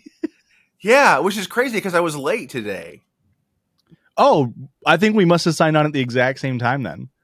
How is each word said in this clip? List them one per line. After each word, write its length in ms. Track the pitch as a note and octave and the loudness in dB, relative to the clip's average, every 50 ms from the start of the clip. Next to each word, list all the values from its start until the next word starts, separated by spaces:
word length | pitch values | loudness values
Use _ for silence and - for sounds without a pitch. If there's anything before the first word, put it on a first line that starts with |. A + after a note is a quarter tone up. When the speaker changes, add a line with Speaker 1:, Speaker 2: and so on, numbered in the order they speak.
| _ - _ - - - _ _ _ _ _ _ _ _ _ _ | _ -20 _ -12 -12 -12 _ _ _ _ _ _ _ _ _ _
Speaker 1:
Yeah, 380 | - G3 A#3+ C#4+ C#4 G#3 D#3+ C3+ | 0 2 4 4 6 4 4 2
which 160 | D#3+ G3 G3 | 0 -2 -4
is 80 | A3 F#3 | -6 -8
crazy 360 | - - A3+ B3+ C#4 A3+ G3 | -6 -4 -4 -4 -2 -4 -4
'cause 120 | - G3 E3+ | -4 -2 -2
I 60 | E3+ | 0
was 160 | F3 E3 D3 | 0 -2 -4
late 340 | D3 C3 - G#3 B3 D3+ - | -6 -4 -4 -4 -4 -6 -8
today. 520 | - B2 G#2 G2+ G2 F2+ D#2+ F2 D2+ - _ _ _ _ _ _ _ _ _ _ _ _ _ _ _ _ _ _ _ _ _ _ - | -10 -10 -8 -8 -10 -10 -12 -16 -20 -20 _ _ _ _ _ _ _ _ _ _ _ _ _ _ _ _ _ _ _ _ _ _ -2
Speaker 2:
Oh, 380 | - A3+ C#4 B3+ E3 C3+ A#2+ - - C3 - _ _ - | 2 4 4 4 4 2 -2 -4 -12 -20 -20 _ _ 2
I 100 | D3 D#3+ | 2 2
think 180 | E3 G3+ G#3+ G#3+ | 4 4 2 4
we 120 | A3 F#3 | 4 4
must 180 | E3+ E3+ E3 - | 4 4 2 2
have 100 | F3 D#3 | 0 0
signed 200 | - E3+ D#3 D#3 | 2 2 2 2
on 100 | D3+ D3+ | 2 0
at 60 | D3+ | 0
the 80 | D3 C#3 | -2 -4
exact 400 | B2+ B2 A#2 B2+ B2 C3 C3+ - | -4 -2 0 0 0 0 -2 -4
same 180 | - C3+ B2+ | -6 -6 -4
time 260 | A#2+ B2 A#2+ C3 C#3 B2 | -2 -2 -2 -2 -2 -6
then. 260 | F2 D2 G#2 B2+ C3 _ _ | -8 -10 -12 -16 -18 _ _